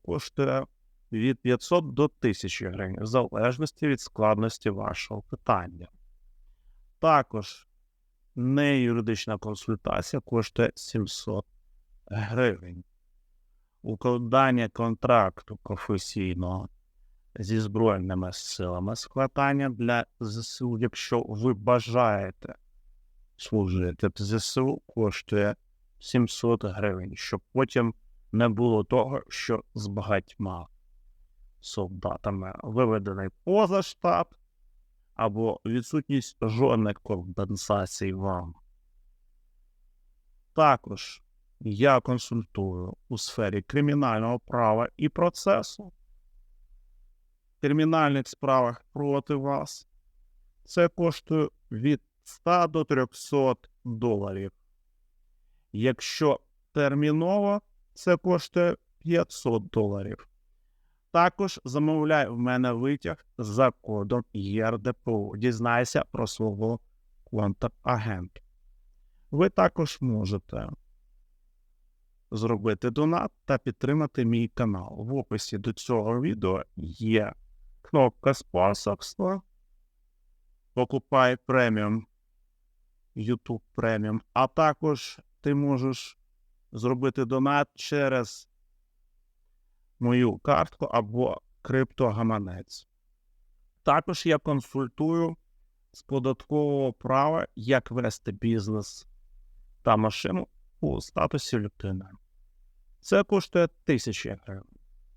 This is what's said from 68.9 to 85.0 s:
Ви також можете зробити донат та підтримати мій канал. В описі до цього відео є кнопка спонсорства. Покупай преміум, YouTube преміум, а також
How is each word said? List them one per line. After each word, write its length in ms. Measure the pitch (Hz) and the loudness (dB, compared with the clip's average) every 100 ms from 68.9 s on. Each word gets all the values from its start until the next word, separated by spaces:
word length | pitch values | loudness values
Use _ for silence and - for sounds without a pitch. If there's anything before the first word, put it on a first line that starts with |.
| _ _ _ _ | _ _ _ _
Ви 200 | 143 190 | 2 2
також 480 | - 185 - 151 - | 6 4 4 -2 -2
можете 680 | 131 107 95 101 - - 53 - _ _ _ _ _ _ _ _ _ _ _ _ _ _ _ | -2 0 0 -4 -4 -8 -8 -12 _ _ _ _ _ _ _ _ _ _ _ _ _ _ _
зробити 600 | 104 113 110 110 101 123 | -4 0 0 0 0 -2
донат 420 | 117 156 170 - - | 0 0 0 -4 -8
та 140 | - 135 | -2 -2
підтримати 640 | - - 131 151 147 - | -2 -4 0 0 0 0
мій 240 | 117 117 117 | 0 2 0
канал. 480 | - 117 95 92 - | -2 -2 -2 -6 -10
В 160 | 110 | -6
описі 440 | 135 - 104 - 104 | -6 -4 -6 -6 -6
до 140 | 110 | -4
цього 480 | 107 - 120 107 120 | -6 -2 0 0 -2
відео 440 | 156 214 98 92 - - | -2 -2 -2 -2 -4 -12
є 560 | 80 - 110 110 104 - - - - - | -12 -6 2 2 2 -6 -20 -20 -20 -20
кнопка 520 | - 151 127 - 135 | 0 4 4 4 0
спонсорства. 1080 | 135 - - - 101 - 101 - - 185 190 - _ _ _ _ _ _ _ _ _ _ _ _ | 0 -2 2 4 4 -2 -4 -6 -4 -2 -2 -8 _ _ _ _ _ _ _ _ _ _ _ _
Покупай 640 | - 123 135 - 135 127 127 - | -2 0 -2 2 4 4 2 0
преміум, 600 | 131 120 107 104 110 - _ _ _ _ _ _ _ _ _ _ - | 2 4 2 0 -2 -6 _ _ _ _ _ _ _ _ _ _ -8
YouTube 440 | 107 123 - 113 - | -2 -4 -4 -10 -8
преміум, 480 | - 117 110 107 110 - | -2 0 0 -2 -4 -2
а 140 | 123 131 | 0 2
також 720 | - 156 143 156 139 | 4 2 2 -2 -2